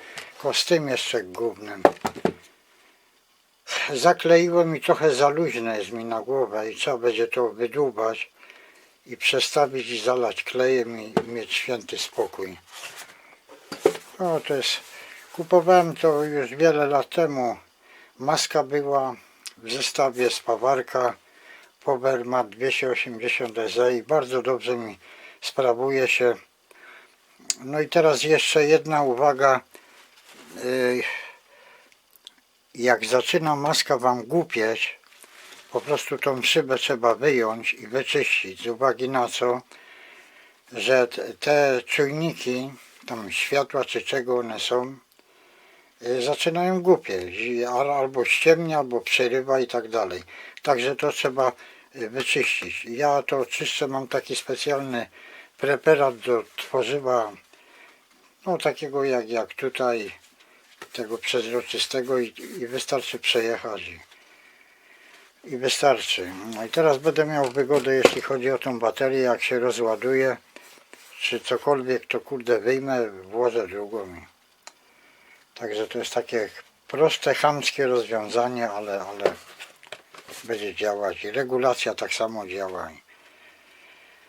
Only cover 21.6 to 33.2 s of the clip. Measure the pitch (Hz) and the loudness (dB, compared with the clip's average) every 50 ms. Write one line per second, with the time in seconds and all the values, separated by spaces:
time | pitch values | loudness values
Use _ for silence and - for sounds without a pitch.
21.6 | - - _ _ - 147 135 123 127 135 131 123 120 123 127 127 120 104 98 110 | -20 -20 _ _ -2 -2 0 2 2 0 0 0 -2 0 0 0 -2 -2 -4 -4
22.6 | 127 135 127 - 139 127 120 120 - 131 120 110 117 123 123 - 127 117 107 117 | -2 -2 0 0 0 0 0 -2 -4 -6 -6 -6 -4 -2 -2 -2 -2 -4 -4 -4
23.6 | 110 104 104 117 123 123 127 120 107 123 151 156 135 123 131 127 117 127 131 117 | -4 -2 2 2 4 4 2 0 0 0 0 0 0 0 -2 -2 0 0 -2 -2
24.6 | - 120 123 120 117 107 98 - - - - - - - - - - - - - | -2 -4 -4 -4 -4 -10 -12 -16 -20 -20 -20 -20 -20 -20 -18 -12 -10 -6 -2 2
25.6 | 131 123 117 117 127 139 139 135 127 120 - - 127 120 117 - - _ _ _ | 2 2 2 2 0 0 2 2 2 2 4 4 4 4 2 0 -6 _ _ _
26.6 | _ _ - - - - - - - _ _ _ _ _ _ _ - - - - | _ _ -20 -20 -20 -20 -20 -20 -20 _ _ _ _ _ _ _ -6 -6 -6 -6
27.6 | 127 131 147 151 151 151 - 170 156 160 147 127 147 156 156 143 - - - 160 | -6 -6 -2 -2 -2 2 4 6 6 6 6 4 4 4 4 4 4 4 4 4
28.6 | 147 147 156 160 151 156 156 147 143 135 120 120 139 143 135 127 139 135 131 127 | 6 6 6 4 4 2 2 2 2 2 2 4 4 4 4 6 6 6 4 4
29.6 | - _ - - - _ - - - _ _ - _ - - - - - - - | 0 _ -20 -20 -20 _ -20 -20 -20 _ _ -20 _ -20 -20 -20 -20 -18 -14 -8
30.6 | 123 123 127 131 123 123 123 123 - - - - - - - - _ _ - - | -4 -2 0 0 2 2 0 0 -2 -4 -6 -8 -12 -14 -18 -20 _ _ -20 -20
31.6 | - - - - - _ _ _ _ _ _ _ - - _ _ _ _ _ _ | -20 -20 -20 -20 -20 _ _ _ _ _ _ _ -20 -20 _ _ _ _ _ _
32.6 | _ _ - 123 117 123 120 110 117 110 123 127 | _ _ -8 0 4 4 4 4 2 2 2 2